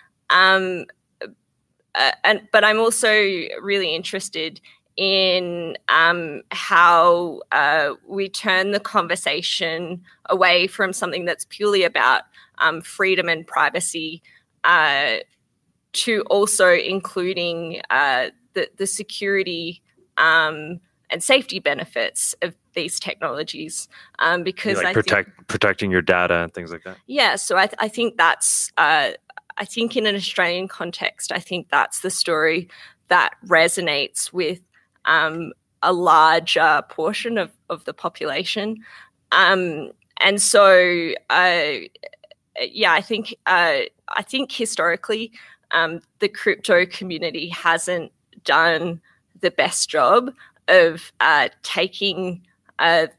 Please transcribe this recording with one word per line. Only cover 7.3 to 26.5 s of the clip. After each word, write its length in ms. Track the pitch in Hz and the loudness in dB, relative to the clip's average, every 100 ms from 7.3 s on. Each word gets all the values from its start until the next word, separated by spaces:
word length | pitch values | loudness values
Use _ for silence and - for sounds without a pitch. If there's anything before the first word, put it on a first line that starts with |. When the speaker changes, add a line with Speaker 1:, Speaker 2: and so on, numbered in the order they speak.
| - - | -8 -4
Speaker 1:
uh, 420 | 143 143 156 147 - - | 0 2 0 -2 -6 -10
we 220 | 196 196 | -8 -6
turn 420 | - 214 185 196 | -6 0 0 2
the 80 | 202 | -2
conversation 1200 | - 214 170 175 - 151 170 - 170 165 170 180 - _ - | -2 -2 -2 -4 -4 -4 -4 -4 -4 -6 -8 -12 -16 _ -2
away 380 | 190 185 175 185 | 2 4 4 0
from 280 | - 190 | -2 -4
something 320 | 196 175 170 175 | -4 -6 -4 -6
that's 200 | 156 - | -6 -10
purely 340 | - 208 196 | -4 0 2
about, 400 | 170 156 120 127 - _ _ - | 2 2 2 2 -2 _ _ -2
um, 220 | 160 160 | -2 -2
freedom 480 | - - 190 185 170 | -8 -4 0 0 0
and 160 | 165 165 | -4 -4
privacy, 760 | 151 151 180 - 170 160 170 _ _ _ _ | -2 0 -2 -6 -8 -10 -12 _ _ _ _
uh, 540 | 151 170 156 139 143 107 - _ _ _ _ _ _ | 2 4 4 2 0 -2 -6 _ _ _ _ _ _
to 300 | - 240 214 - | -6 -2 -2 0
also 440 | 202 202 - 185 | 0 0 4 4
including, 1080 | 175 - 190 - 190 180 185 175 170 165 - - | 4 2 -4 -6 -6 -4 -4 -6 -6 -8 -10 -2
uh, 380 | 131 143 127 127 - _ | 0 2 0 -4 -8 _
the, 160 | 190 - - | -6 -6 -6
the 100 | 196 | -6
security, 920 | - 208 - 196 196 190 170 170 170 _ _ _ - | -6 -10 -8 -2 -2 -2 -6 -10 -12 _ _ _ 0
um, 640 | 160 160 156 151 151 175 _ _ - | 2 2 0 -4 -10 -14 _ _ -10
and 140 | 170 | -6
safety 360 | - 269 - 190 | 0 0 -2 -6
benefits 760 | - - 170 117 107 - - - | -4 -4 -6 -6 -6 -4 -8 -6
of 140 | 170 - _ | -8 -8 _
these 260 | 175 160 - | -8 -8 -8
technologies, 880 | - - 156 139 160 - 160 - - - - - | -10 -8 -8 -6 -10 -12 -12 -12 -14 -20 -14 -2
um, 200 | 165 175 | 0 0
Speaker 2:
You 60 | 175 | -2
Speaker 1:
because 320 | - 220 98 | -6 -4 -2
Speaker 2:
mean, 80 | 180 | 0
like, 60 | |
Speaker 1:
I 20 | |
think 140 | 113 - | 0 0
Speaker 2:
protect-, 400 | 101 - - - | 0 -2 -10 -8
protecting 440 | - 104 92 101 | -2 0 0 0
your 100 | 92 | 0
data 340 | 87 90 87 85 | 2 2 2 0
and 180 | 85 | -2